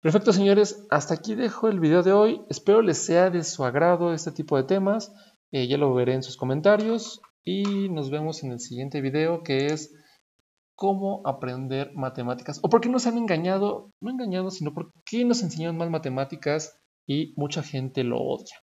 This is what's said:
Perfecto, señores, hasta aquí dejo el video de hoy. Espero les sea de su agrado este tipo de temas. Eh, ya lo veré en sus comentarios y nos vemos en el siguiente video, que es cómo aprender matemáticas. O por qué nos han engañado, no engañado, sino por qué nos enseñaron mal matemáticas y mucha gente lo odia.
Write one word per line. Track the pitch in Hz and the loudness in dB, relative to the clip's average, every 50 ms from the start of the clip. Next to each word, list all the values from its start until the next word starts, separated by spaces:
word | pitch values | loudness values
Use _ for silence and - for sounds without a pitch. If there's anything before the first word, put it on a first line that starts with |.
Perfecto, | - 160 156 208 208 240 196 | 0 2 2 4 4 4 4
señores, | 185 196 196 196 208 208 202 - - - - | 4 6 6 6 6 4 2 0 -12 -4 0
hasta | 139 147 139 - 165 | 0 0 0 -2 -6
aquí | 160 - 220 214 | -6 -4 -6 -4
dejo | 220 254 220 - - - | -2 -2 -4 -2 0 0
el | 220 208 185 | 0 2 2
video | 165 151 160 180 | 4 4 4 6
de | 170 190 196 | 6 6 6
hoy. | 202 214 220 - - - - | 6 6 4 2 -2 -6 -10
Espero | 147 - - - 202 226 | -10 -2 2 6 6 6
les | 226 190 151 | 6 4 2
sea | - - - 170 175 180 190 | 0 0 2 4 4 4 4
de | 175 175 156 | 2 -2 -4
su | - - - 135 | -4 -4 -2 -2
agrado | 123 120 143 165 175 175 170 175 170 | 0 2 4 4 4 4 4 2 -2
este | 165 156 160 160 | -2 -2 -6 -8
tipo | 147 - 156 - 147 | -8 -8 -4 0 0
de | 139 135 | 0 2
temas. | - 185 196 190 196 208 220 214 - - - - _ _ _ _ _ | 2 0 0 2 0 0 -2 -4 -10 -18 -20 -20 _ _ _ _ _
Eh, | - 139 127 | -4 -4 -2
ya | 123 139 | -2 0
lo | 143 147 139 127 | 2 2 2 2
veré | 127 123 123 131 | 2 2 2 0
en | 131 131 | -2 -4
sus | - - | -8 -10
comentarios | - 135 127 135 151 156 196 208 208 214 220 226 226 226 - - - _ _ _ _ _ | -8 -4 -4 -4 2 4 4 4 4 2 -2 -2 -4 -6 -10 -16 -18 _ _ _ _ _
y | - 185 196 202 202 202 196 196 190 | -6 -4 -2 -2 -2 -2 -2 -2 -4
nos | 175 156 143 135 | -4 -6 -6 -4
vemos | 143 151 151 160 151 - 147 | -4 -4 -4 -6 -8 -8 -8
en | 131 123 | -10 -10
el | 120 | -10
siguiente | - - 123 120 135 139 139 147 | -10 -10 -10 -10 -8 -6 -6 -4
video, | 135 135 135 151 156 165 170 165 165 | -4 -2 0 0 0 0 0 -2 -2
que | - 139 135 139 | -2 0 0 2
es | 143 156 151 151 - - - _ _ _ _ _ _ _ _ _ _ _ _ _ _ _ | 0 -2 -4 -6 -14 -18 -20 _ _ _ _ _ _ _ _ _ _ _ _ _ _ _
cómo | - 196 196 196 196 196 196 202 202 - | -4 -2 -2 0 0 -2 -4 -4 -4 -4
aprender | 139 131 - - 127 123 127 135 131 135 135 143 - - | -6 -6 -4 -6 -8 -6 -6 -6 -4 -4 -4 -4 -6 -6
matemáticas. | 170 131 131 - - 120 123 123 123 - - - - - | -6 -6 -6 -6 -6 -6 -6 -6 -6 -8 -12 -10 0 4
O | 285 | 6
por | - 233 | 6 6
qué | 233 240 | 4 2
nos | 254 254 - | 0 0 0
han | 240 226 240 | 0 -2 -2
engañado, | 233 208 180 160 170 185 190 190 202 208 - - - - _ _ | 0 0 0 0 0 0 0 0 0 0 -2 -4 -10 -18 _ _
no | - 226 | -10 -8
engañado, | 262 254 254 208 180 185 185 190 | -8 -6 -6 -4 -4 -4 -4 -6
sino | 185 - 156 147 151 | -6 -6 -6 -6 -6
por | 170 - - _ _ _ | -8 -12 -12 _ _ _
qué | - 214 233 247 | -6 -2 0 2
nos | 240 240 240 202 | 2 2 2 0
enseñaron | 160 151 160 160 170 165 | -4 -4 -4 -4 -4 -4
mal | 165 170 170 | -4 -4 -4
matemáticas | 165 160 - 139 127 131 135 135 170 156 - 147 147 156 151 - _ _ _ _ _ _ _ | -4 -4 -4 -4 -4 -4 -4 -4 -6 -6 -2 -2 -2 -2 -4 -8 _ _ _ _ _ _ _
y | - 139 147 160 151 - | -4 -2 -2 -2 -4 -4
mucha | - 143 143 - 170 | -6 -6 -4 -4 -6
gente | 143 - - 135 131 131 131 139 127 | -8 -6 -6 -6 -6 -4 -4 -2 -2
lo | 120 120 123 | 0 0 -2
odia. | - - 135 - - - - - _ _ | -2 -2 -4 -6 -8 -16 -20 -20 _ _